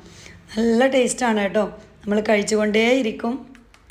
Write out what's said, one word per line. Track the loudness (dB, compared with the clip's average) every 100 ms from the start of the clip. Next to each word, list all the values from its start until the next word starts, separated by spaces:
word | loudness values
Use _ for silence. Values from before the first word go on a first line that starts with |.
| -20 -20 -20 -20 -10
നല്ല | -2 0 2 2 2
ടേസ്റ്റാണ് | 0 -2 -2 0 0
കേട്ടോ, | -2 -2 -6 -20 -14
നമ്മൾ | -4 -2 2
കഴിച്ചുകൊണ്ടേയിരിക്കും. | 0 0 0 0 2 2 2 0 -4 -6 -6 -10 -20 -20 -20 _